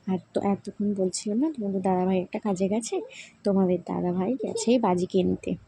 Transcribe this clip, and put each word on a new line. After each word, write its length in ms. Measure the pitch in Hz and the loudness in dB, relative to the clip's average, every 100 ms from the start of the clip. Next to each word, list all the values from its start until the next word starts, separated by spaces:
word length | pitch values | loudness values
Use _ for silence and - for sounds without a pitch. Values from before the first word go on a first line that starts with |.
| - | -2
আর 120 | 185 - | -4 -2
তো 80 | - | -2
এতক্ষণ 440 | 202 196 - - 208 | 0 -2 -6 -4 -2
বলছিলাম 440 | 196 185 - 214 214 | 0 -2 -2 -4 0
না, 80 | 311 | 0
তোমাদের 280 | 285 202 196 | -2 -4 -2
দাদাভাই 360 | 190 180 185 190 | 0 2 2 0
একটা 140 | 180 214 214 | 0 -4 -2
কাজে 200 | 180 190 | 0 0
গেছে, 280 | 214 233 381 480 - - _ | 0 -2 -6 -6 -16 -20 _
তোমাদের 360 | 208 196 185 180 180 | 2 4 4 2 -2
দাদাভাই 420 | 180 175 180 185 262 | -2 -2 0 -2 -2
গেছে 340 | - 466 - 247 | -4 -2 2 4
বাজি 280 | 220 180 185 | 4 2 2
কিনতে। 440 | 190 180 185 - 175 | 2 2 0 -4 -8